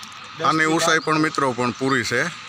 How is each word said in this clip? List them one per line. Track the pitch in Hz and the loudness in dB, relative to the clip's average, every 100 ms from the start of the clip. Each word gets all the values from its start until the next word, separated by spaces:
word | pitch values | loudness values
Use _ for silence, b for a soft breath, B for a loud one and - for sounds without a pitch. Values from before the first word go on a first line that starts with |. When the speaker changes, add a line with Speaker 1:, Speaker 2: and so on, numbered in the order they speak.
| - - - - | -16 -16 -16 -4
Speaker 1:
દસ | |
Speaker 2:
આની | 147 156 | 0 2
Speaker 1:
થી | |
Speaker 2:
ઉસાઈ | 156 160 165 160 | 2 2 2 2
પણ | 160 156 | 2 2
મિત્રો | 156 151 135 | 0 0 0
પણ | 120 123 | 0 -2
પૂરી | - 135 131 | 0 0 0
છે | 107 120 165 - | 0 0 -2 -6